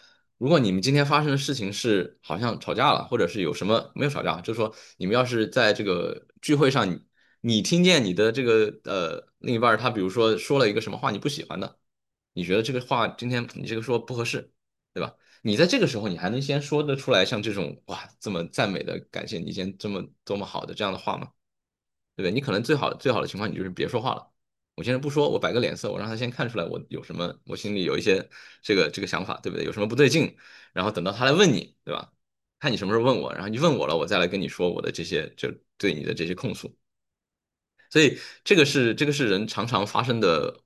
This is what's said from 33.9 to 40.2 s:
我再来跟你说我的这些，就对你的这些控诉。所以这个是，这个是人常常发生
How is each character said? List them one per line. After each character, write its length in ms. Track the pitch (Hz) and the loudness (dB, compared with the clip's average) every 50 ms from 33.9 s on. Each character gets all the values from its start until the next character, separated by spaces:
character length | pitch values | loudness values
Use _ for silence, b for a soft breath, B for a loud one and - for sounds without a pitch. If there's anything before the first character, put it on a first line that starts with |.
| 80 | 0
我 80 | 82 73 | 0 0
再 120 | 87 101 | 2 2
来 80 | 90 87 | 2 2
跟 140 | 90 98 98 | 2 0 -2
你 60 | 85 | -4
说 220 | 73 - - 90 87 | -4 -2 0 0 0
我 120 | 85 - | 0 -2
的 80 | - - | -4 -4
这 140 | - - 85 | -6 -6 -6
些， 300 | 87 92 78 76 - - | -4 -2 -4 -4 -6 -8
就 160 | - - - - - _ _ _ | -8 -6 -6 -6 -10 _ _ _
对 160 | - - 98 78 | -2 -2 -2 0
你 100 | 76 71 | -2 -4
的 100 | - 71 | -6 -4
这 120 | 85 80 | -4 -4
些 80 | 85 92 | -4 -4
控 220 | - - 101 92 | -6 -6 -8 -8
诉。 180 | - - - - _ _ _ _ _ _ _ _ _ _ _ _ _ _ _ _ _ _ _ _ b b b | -8 -12 -14 -16 _ _ _ _ _ _ _ _ _ _ _ _ _ _ _ _ _ _ _ _ b b b
所 120 | - 156 | 4 6
以 160 | 156 127 B B B B B B _ | 6 6 B B B B B B _
这 100 | - 170 | 4 6
个 80 | 160 143 | 6 6
是， 320 | 139 - 143 123 117 107 | 6 4 4 2 2 2
这 100 | - 139 | 2 0
个 60 | 147 | 0
是 160 | 143 143 139 | 2 2 2
人 180 | 107 92 95 110 | 4 2 2 0
常 220 | 110 - 104 101 | -2 -4 -4 -2
常 180 | 117 123 95 98 | 0 2 0 0
发 160 | - - 107 | 2 2 2
生 200 | 120 127 117 113 | 2 2 2 4